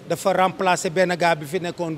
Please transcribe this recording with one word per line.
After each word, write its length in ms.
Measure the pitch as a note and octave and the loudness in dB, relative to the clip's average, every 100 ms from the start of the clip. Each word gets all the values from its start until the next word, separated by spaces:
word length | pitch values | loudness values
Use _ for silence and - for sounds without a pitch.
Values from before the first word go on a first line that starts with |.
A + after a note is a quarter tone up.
| - | -6
dafa 260 | E3 G3 | -2 0
remplacer 560 | F#3 F#3 - F#3+ F3 F#3+ | 2 2 2 0 2 0
benn 240 | D#3+ F3+ F3 | 0 2 2
gars 180 | E3+ D#3+ | 2 0
bi 100 | D3 | -2
fi 140 | F3+ | -6
nekkoon 320 | F3 E3 E3 | -6 -6 -6